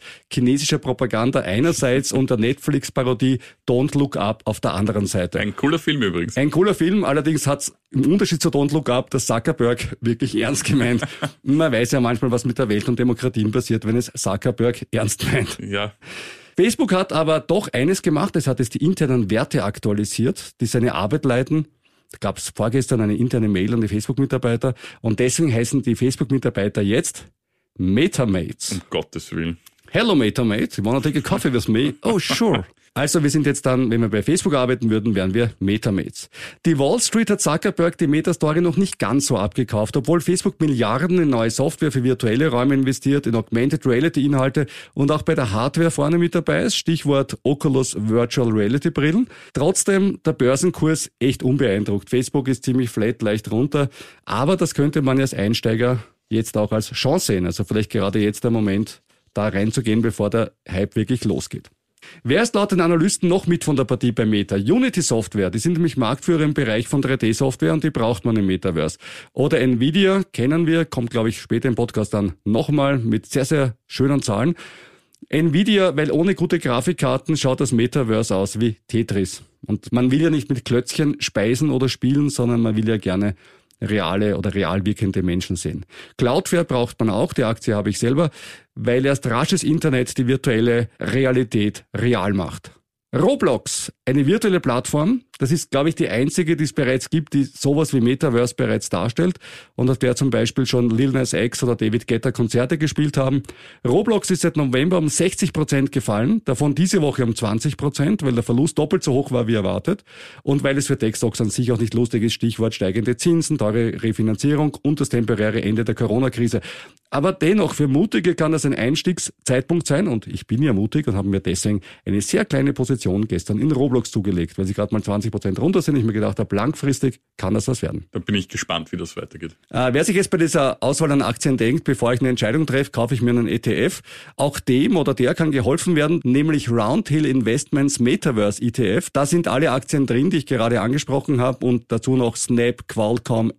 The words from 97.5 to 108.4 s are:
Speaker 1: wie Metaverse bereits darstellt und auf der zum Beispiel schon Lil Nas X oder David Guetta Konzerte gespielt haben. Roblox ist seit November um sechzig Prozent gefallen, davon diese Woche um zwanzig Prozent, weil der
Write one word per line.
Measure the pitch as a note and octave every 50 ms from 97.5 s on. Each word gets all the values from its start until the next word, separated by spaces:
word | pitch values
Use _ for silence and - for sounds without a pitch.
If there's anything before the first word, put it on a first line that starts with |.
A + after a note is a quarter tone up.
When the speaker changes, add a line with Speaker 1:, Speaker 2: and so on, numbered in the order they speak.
| - - - C#3 C#3+ D3+ D#3+ D3 -
Speaker 1:
wie | C3+
Metaverse | A2+ A#2+ C3+ C3+ - D3 A#2+ A#2 B2 A#2+ -
bereits | - B2+ A2+ A2 G#2 - -
darstellt | - F2+ F2+ A#2 - - E3+ F#3 F3+ - - - - - - - _
und | - B2 B2+
auf | C3+ -
der | - B2 B2
zum | - C#3 C3+
Beispiel | A#2+ A2+ A#2 A2+ - - C3
schon | - - B2 A#2+ A#2+
Lil | A2+ A2+ C3+ C#3 B2
Nas | C3+ B2+ - -
X | E2 G#2+ B2 - - -
oder | B2 A#2+
David | - A2+ G#2+ G#2+ A#2 -
Guetta | - A#2+ A2+ - C3+ A#2+
Konzerte | - A#2+ G#2 - A#2 B2 C3 E3+ D3
gespielt | D#3 D3+ - - D3+ D3+ -
haben. | C#3+ C3 C3+ C3+ C#3 - - - - - - - - _
Roblox | B2 B2 F#3 A3 B3 A3 G3+ - -
ist | F#3 D#3+ -
seit | E3+ -
November | D3+ D3 C3 B2 B2+ C#3+ F3+ F#3 F3+
um | D#3 D3
sechzig | - - E3+ F#3 - - - D#3+ -
Prozent | D#3+ D#3 - D3 C#3 C3+ C#3 -
gefallen, | C3+ - - G#2+ G#2 A2+ D#3+ A3 A3 -
davon | - C3 - D3 D3 C#3
diese | C#3+ F3 F#3 - G3
Woche | D3+ C#3+ B2+ - B2+
um | A#2 G#2+
zwanzig | - A#2+ G#2 G#2 A2+ - D3+ C3
Prozent, | - C#3+ C#3+ - - C#3+ D#3 G#3+ G3+ D#3
weil | C3+ B2
der | A#2